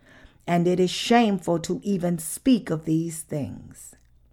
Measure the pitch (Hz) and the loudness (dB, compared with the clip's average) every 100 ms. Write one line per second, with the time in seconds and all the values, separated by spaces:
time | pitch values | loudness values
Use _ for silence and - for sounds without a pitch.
0 | _ - - _ - 175 170 180 180 - | _ -20 -20 _ -2 0 2 2 2 0
1 | - 233 226 196 - 170 160 180 - 196 | 2 4 4 0 0 -2 -2 -6 -2 -2
2 | 175 175 - - - 233 - 160 160 160 | -2 -4 -6 -2 2 2 2 -6 0 0
3 | 170 160 - 151 131 - 92 - - - | -2 -6 -8 -6 -6 -10 -16 -20 -20 -20
4 | _ _ _ | _ _ _